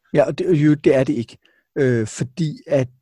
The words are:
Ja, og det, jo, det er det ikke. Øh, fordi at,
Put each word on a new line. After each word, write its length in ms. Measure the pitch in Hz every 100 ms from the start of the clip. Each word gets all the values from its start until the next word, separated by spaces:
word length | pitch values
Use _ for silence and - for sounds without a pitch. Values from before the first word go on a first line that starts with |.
| _
Ja, 100 | 151 135
og 120 | 143
det, 180 | 180 156
jo, 180 | 151
det 200 | 151 170
er 100 | 135
det 80 | 135
ikke. 260 | 120 117 - _ _ _ -
Øh, 280 | 131 117 110
fordi 520 | - 123 - 156 - -
at, 220 | 139 123 _